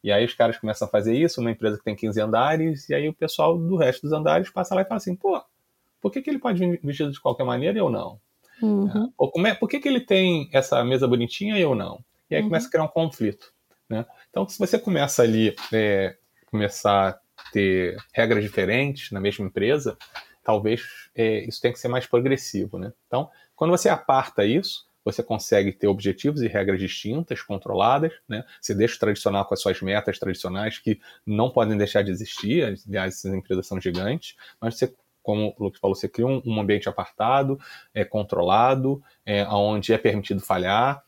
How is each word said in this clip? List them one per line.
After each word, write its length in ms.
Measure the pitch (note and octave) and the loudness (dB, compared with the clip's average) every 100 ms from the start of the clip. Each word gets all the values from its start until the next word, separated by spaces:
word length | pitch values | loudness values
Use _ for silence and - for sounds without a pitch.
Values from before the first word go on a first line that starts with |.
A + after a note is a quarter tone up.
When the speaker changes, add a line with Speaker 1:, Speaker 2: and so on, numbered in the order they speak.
Speaker 1:
E 80 | G2+ | 4
aí 120 | G2+ | 2
os 100 | A#2 | 2
caras 240 | - A#2 A#2 | 2 2 2
começam 280 | A2 G#2+ G#2+ | -6 -4 0
a 40 | |
fazer 260 | G#2+ G#2+ A#2+ | 0 2 2
isso, 240 | E3 - | 2 0
uma 100 | A#2+ | -4
empresa 280 | A2 A2 G#2 | 0 -2 -2
que 40 | |
tem 140 | - G2+ | -6 -4
quinze 240 | A2 G#2+ | -2 -2
andares, 680 | G#2+ A2+ C3+ D#3+ D#3+ C#3+ - | 0 2 2 2 0 -4 -2
e 60 | |
aí 140 | C#3+ D3+ | -2 -2
o 60 | |
pessoal 440 | D#3 D#3+ - D#3 E3+ | -4 -6 0 2 2
do 180 | E3 F#3 | 0 2
resto 260 | C#3 B2+ | 2 0
dos 100 | D3 | -2
andares 380 | D#3 D#3 D#3+ F#3+ | 0 2 2 0
passa 240 | - F3+ | -4 -2
lá 80 | F#3 | 0
e 20 | |
fala 140 | F#3+ A3+ | 0 -4
assim, 180 | F#3+ F3+ | -4 -4
"Pô, 260 | - F#3 - _ _ _ _ _ | -2 -2 -4 _ _ _ _ _
por 120 | G3+ | -4
que 100 | C4+ | -4
que 80 | C4+ | -4
ele 80 | C#4 | -4
pode 220 | B3 F3+ | -2 0
vir 180 | F3+ E3+ | 0 0
vestido 260 | C#3+ C#3+ D3+ | -4 -2 -4
de 100 | C#3 | -2
qualquer 240 | - B2 | -2 0
maneira 320 | B2+ B2 D3+ G#3 | -2 0 0 0
e 40 | |
eu 100 | E3+ | 0
não?" 300 | A2 - - _ _ _ _ | 0 -6 -14 _ _ _ _
Speaker 2:
Uhum. 240 | A3 G#3 G3+ | 0 2 0
Speaker 1:
É, 200 | G3+ A#3+ - | 0 -4 0
ou 100 | C#3 | 0
como 200 | E3 G3+ | 2 0
é, 60 | |
por 140 | G3+ A3+ | 2 -2
que 120 | C#4+ | -2
que 80 | C#4+ | 0
ele 120 | B3+ | 0
tem 480 | - F#3+ F#3 E3 C#3 | 4 4 4 2 2
essa 320 | C3+ C3+ C3+ | 0 2 2
mesa 240 | A#2+ B2+ C3 | 2 2 4
bonitinha 500 | A#2+ A#2 - G3+ G#3 | 2 0 -4 -2 2
e 40 | |
eu 120 | E3 | 2
não? 240 | A#2+ F2+ - - _ _ | 0 -4 -10 -18 _ _
E 60 | D#3 | 0
aí 60 | |
Speaker 2:
Uhum. 60 | G#3+ | 2
Speaker 1:
começa 200 | E3 A#3+ | 0 0
a 20 | |
criar 140 | - | 0
um 40 | D#3 | 0
conflito, 640 | - E3 - A2 G2 - _ _ _ _ | 0 -2 0 -4 -4 -16 _ _ _ _
né? 180 | A2 A#2 - - | -6 -6 -14 -8
Então, 180 | - F#3+ | -6 -4
se 80 | - | -4
você 220 | F#3+ A3+ | 0 0
começa 440 | G#3+ E3 C#3+ - | 0 0 0 2
ali, 320 | A#2 A2 A2 - - | 4 4 2 0 -4
é, 440 | A2+ G#2+ G2 F#2+ - _ _ _ | 0 2 2 0 -6 _ _ _
começar 640 | G#2+ G2+ - G#2+ G2+ F#2+ | -2 -2 -2 2 4 2
a 420 | F#2 _ - - | -2 _ -20 -4
ter 440 | G#2+ G2 F#2 F2+ - - | 0 2 2 0 -4 -6
regras 300 | - A2+ G#2+ | 0 2 2
diferentes 680 | G#2 G#2 F#2+ A#2 C#3 C#3 - | 0 -2 0 0 -2 -6 -8
na 100 | G2+ | -4
mesma 260 | G2 G2+ G2 | -4 -2 -6
empresa, 500 | - G#2 D3 B2 - - - - _ | -2 0 0 -2 -8 -16 -18 -20 _
talvez, 380 | - G#2+ G#2+ A#2 - - - | 0 0 2 -2 -4 -18 -16
é, 300 | - A2+ G#2+ | -2 0 0
isso 160 | A2+ - | -4 -4
tenha 120 | B2 | -4
que 80 | A#2+ | -2
ser 80 | B2 | -4
mais 180 | B2+ B2 | -4 0
progressivo, 720 | A#2+ C3 C3+ - G2 G#2 F#2 | 0 2 0 -2 -4 -4 -6
né? 140 | F#2+ - _ | -10 -12 _
Então, 200 | B2 D#3 _ _ _ | -4 -4 _ _ _
quando 140 | D#3+ | 2
você 180 | F3 - | 4 2
aparta 560 | E3 - C3+ C3 - | 2 2 0 0 0
isso, 420 | G#2 C#3 G3 - _ _ | 2 2 -2 -10 _ _
você 180 | - - | -6 -6
consegue 500 | - A2 - G#2 G2 | -4 -6 2 2 2
ter 140 | - G#2 | 0 0
objetivos 560 | G2 G2+ F#2 C#3+ D3 | 2 -2 -2 -2 -2
e 60 | A2+ | -2
regras 300 | G#2+ G2 F#2+ | 0 0 -2
distintas, 600 | F#2+ - G#2 C3+ E3+ - | -2 -6 -6 -6 -6 -8
controladas, 720 | - G2 - F#2+ G#2+ C#3 D#3+ - _ | -6 -8 -4 2 4 4 0 -4 _
né? 160 | A2 - - | -10 -10 -14
Você 140 | - | -6
deixa 220 | G2+ A2+ - | 2 0 2
o 20 | |
tradicional 460 | A2 G2+ G#2+ G2+ | 0 0 0 0
com 100 | G2 | 0
as 60 | G2 | 0
suas 200 | G2+ F#2 | 0 -2
metas 380 | F#2+ G2+ G#2 G2 | -2 -2 -2 -4
tradicionais, 600 | G2 F2+ F#2 F#2+ G#2+ - | -6 -6 -6 -4 -6 -4
que 220 | - G#2 - - | -4 -4 -6 -16
não 240 | - G#2 B2+ | -4 0 2
podem 300 | B2+ A2 G#2+ | 2 2 2
deixar 240 | G2+ G#2 | 2 2
de 80 | G2+ | 0
existir, 540 | F#2 A2 - G2+ D#3 | -4 -8 -8 -2 0
aliás, 500 | B2+ F#2+ - G2 F#2+ | -2 -4 -6 -4 -4
essas 180 | - G2 | -6 -6
empresas 340 | F#2+ - F#2+ - | -6 -4 -4 -4
são 140 | F#2+ | -6
gigantes, 560 | F#2 F2 G2 D#3 - - - _ | -4 -2 -2 -4 -8 -20 -20 _
mas 160 | A2+ A2+ | -6 -2
você, 160 | C#3+ - _ _ | -4 -4 _ _
como 320 | - G#2 G#2+ - | -2 0 -2 -2
o 60 | |
Lucas 160 | G2+ - | -6 -2
falou, 140 | G2 | -2
você 140 | F#2+ G2+ | 0 -4
cria 180 | - A#2+ | -2 -2
um, 160 | C3+ | -2
um 160 | A#2 A2 | -2 -2
ambiente 280 | G2+ G#2 G2 | 0 0 0
apartado, 720 | - - _ A2 C#3 C#3 C3+ - - - | -6 -8 _ 2 2 2 -4 -8 -20 -10
é, 100 | A2 | -4
controlado, 960 | G2+ A2 G2+ F#2 F2 G2+ B2 C3+ C3 C#3 _ _ | -2 -2 -2 0 4 4 4 4 0 -2 _ _
é, 220 | - G2+ G2+ | -2 0 2
onde 460 | G#2 G#2 G#2+ F#2+ | 2 2 0 2
é 40 | A2 | 2
permitido 420 | A#2 G#2 G2 G2 | 4 0 -2 -4
falhar 600 | - F#2 F2+ G#2 C3 C#3 | 0 -2 2 2 2 -2